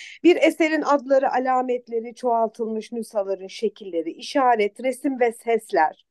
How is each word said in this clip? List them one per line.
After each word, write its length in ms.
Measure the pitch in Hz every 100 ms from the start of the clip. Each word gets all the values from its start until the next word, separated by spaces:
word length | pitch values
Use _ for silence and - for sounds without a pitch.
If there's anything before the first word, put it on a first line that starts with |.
| - -
Bir 120 | 330 -
eserin 460 | 320 311 311 311
adları, 520 | - 285 254 269 269
alametleri, 840 | 247 262 254 254 247 226 233 240 233
çoğaltılmış 760 | 247 233 226 226 220 220 214
nüshaların 560 | 240 214 220 196 185 190
şekilleri, 640 | - 214 - 196 170 165
işaret, 720 | - - 285 254 226 208 208
resim 360 | 254 254 294 262
ve 120 | 240
sesler 720 | 220 233 226 - 185 156 - _